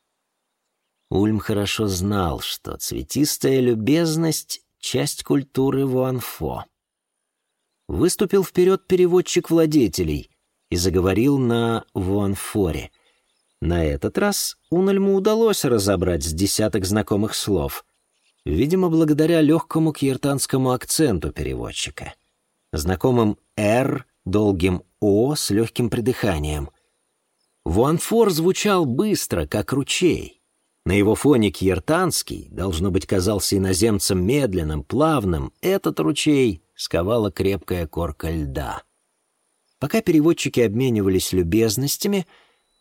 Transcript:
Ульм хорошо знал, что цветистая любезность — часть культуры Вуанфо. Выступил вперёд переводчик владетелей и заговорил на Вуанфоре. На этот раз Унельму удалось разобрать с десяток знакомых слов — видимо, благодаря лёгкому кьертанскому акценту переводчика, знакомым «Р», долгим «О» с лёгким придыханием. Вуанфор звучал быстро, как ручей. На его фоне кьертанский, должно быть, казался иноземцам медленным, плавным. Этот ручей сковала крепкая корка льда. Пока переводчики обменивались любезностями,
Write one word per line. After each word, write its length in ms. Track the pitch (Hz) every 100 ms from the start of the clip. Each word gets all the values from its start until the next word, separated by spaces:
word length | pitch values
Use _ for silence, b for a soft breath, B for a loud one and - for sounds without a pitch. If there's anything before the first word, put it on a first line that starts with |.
| _ _ _ _ _ _ _ _ _ _ -
Ульм 300 | 92 107 107
хорошо 480 | - 104 101 - 107
знал, 520 | 92 98 101 85 64
что 380 | - - - -
цветистая 800 | - 58 69 127 147 - 139 135
любезность — 1040 | 123 113 107 156 165 156 165 151 - - _ _
часть 440 | - 127 143 -
культуры 600 | - 143 135 - 135 135 139
Вуанфо. 800 | 127 131 127 - - 71 62 - _ _ _ _ _ _ _ _ _ _ _ -
Выступил 560 | 80 165 - 202 196
вперёд 440 | 180 - 180 190 -
переводчик 640 | 185 180 180 170 180 -
владетелей 800 | 165 160 151 107 - 82 73 - _ _ _ _
и 40 | 90
заговорил 640 | 92 87 92 92 135 139
на 480 | 123 117 117 113 -
Вуанфоре. 960 | - 92 101 101 101 - 110 90 76 - _ _ _ _ _ _ _
На 240 | 180 170 160
этот 320 | 71 - -
раз 400 | 202 202 - - _
Унельму 420 | 170 196 196 196
удалось 520 | 196 196 214 226 196 143
разобрать 580 | 117 95 95 87 85
с 100 | 78
десяток 520 | 78 98 - 107 110 90
знакомых 500 | 107 101 104 107 -
слов — 500 | - 92 69 - - _ _ _ _ _ -
видимо, 440 | 78 139 190 180
благодаря 520 | 160 160 147 156 170
лёгкому 520 | 147 165 - 160 160
кьертанскому 760 | 147 139 127 143 139 - 139 131
акценту 600 | 127 - - 151 90 76
переводчика, 800 | 76 65 65 57 - - - - - _ _ _ _ _
знакомым 680 | 78 78 92 131 123 107 104 _ -
«Р», 500 | 104 117 135 - - _ -
долгим 580 | 98 107 95 92 90 - _
«О» 360 | 107 101 127 151
с 140 | -
лёгким 380 | 104 113 - 120
придыханием. 800 | - 113 123 113 82 76 76 76 - _ _ _ _ _ _ _ _ -
Вуанфор 640 | 87 135 170 - 220 214
звучал 540 | 156 170 185 208 190 147
быстро, 600 | 127 214 170 - 92 73
как 260 | 107 -
ручей. 720 | 135 131 - 180 104 - - _ _ _ _ -
На 60 |
его 240 | 101 95 104
фоне 340 | 135 135 104
кьертанский, 1000 | - 92 92 - 160 180 - - 87 -
должно 400 | 107 95 80 95
быть, 140 | 90 -
казался 520 | 98 87 98 - 98
иноземцам 640 | 95 90 113 101 - 95 90
медленным, 580 | 143 131 92 78 76
плавным. 720 | - 113 156 147 101 80 67 -
Этот 400 | 180 196 165 -
ручей 600 | 156 147 156 143 123 82 _ -
сковала 560 | - 87 92 120 104
крепкая 560 | - 95 98 - 90 82
корка 420 | - 85 - 82
льда. 540 | 80 71 67 71 95 - _ _ _ _ _ _ _ _ _
Пока 220 | 127 220
переводчики 580 | 202 156 151 165 143 -
обменивались 720 | 113 107 131 110 98 92 -
любезностями, 960 | 92 82 104 113 104 139 - 302 302 269 b b b b _